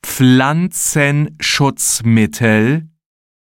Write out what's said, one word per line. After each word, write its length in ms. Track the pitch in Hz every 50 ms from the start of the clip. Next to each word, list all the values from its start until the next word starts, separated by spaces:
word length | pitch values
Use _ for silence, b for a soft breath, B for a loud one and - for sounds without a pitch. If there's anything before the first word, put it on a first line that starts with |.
Pflanzenschutzmittel 2750 | - - - - 131 127 127 131 131 139 151 165 180 185 - - - - - 156 143 143 143 147 151 143 - - - - - - 143 135 131 - - - - - 113 117 113 113 107 104 - - 123 113 107 107 110 120 143 165 160 - _ _ _ _ _ _ _ _ _ _ _